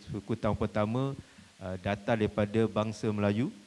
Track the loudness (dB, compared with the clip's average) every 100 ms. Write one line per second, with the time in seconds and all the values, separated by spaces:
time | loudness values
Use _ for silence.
0 | -6 -8 -4 -2 0 0 0 0 0 0
1 | -2 -4 -14 -20 -20 -12 -8 -4 -2 -2
2 | 0 2 2 2 0 2 2 2 -2 -2
3 | -2 2 2 2 0 -4